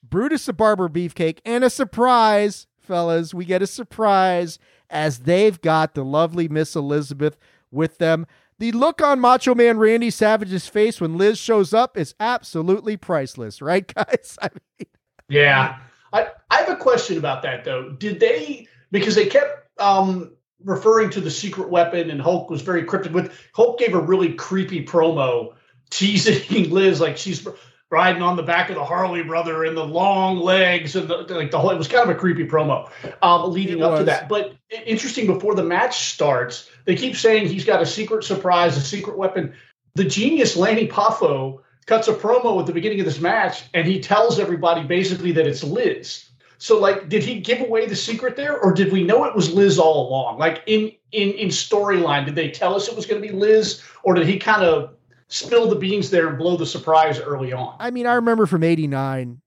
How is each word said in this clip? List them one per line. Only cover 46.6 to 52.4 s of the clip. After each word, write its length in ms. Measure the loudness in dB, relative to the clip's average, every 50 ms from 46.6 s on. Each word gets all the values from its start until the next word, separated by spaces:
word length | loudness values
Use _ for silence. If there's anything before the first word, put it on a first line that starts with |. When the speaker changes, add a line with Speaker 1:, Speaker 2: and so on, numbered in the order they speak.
| 0 2 2 4
Speaker 2:
like, 300 | 4 2 0 0 -4 -2
did 140 | -2 -2 -2
he 160 | -2 -6 -8
give 180 | -2 -2 -2 -2
away 280 | -2 -2 -2 -2 -2 -2
the 80 | -4
secret 420 | -6 -6 -6 -6 -4 -4 -6 -4 -4
there, 200 | -4 -4 -4 0
or 140 | 2 2
did 220 | 4 4 2 2 2
we 100 | 0 2
know 220 | 4 4 2 2
it 100 | 2 0
was 160 | 0 0 2
Liz 260 | 4 4 4 4 6 4
all 280 | 4 4 4 2 0 -2
along? 300 | -4 -4 -4 -6 -4 -2
Like, 260 | -2 -2 -2 -4 -4 0
in, 240 | 0 0 0 -2 -8 _ _ _
in, 200 | -4 -2 -2 -2 -2
in 140 | -2 -4 -4
storyline, 720 | -4 -4 -4 -2 0 0 0 0 0 0 0 0 0 -2 -2
did 120 | -4 -4
they 160 | -4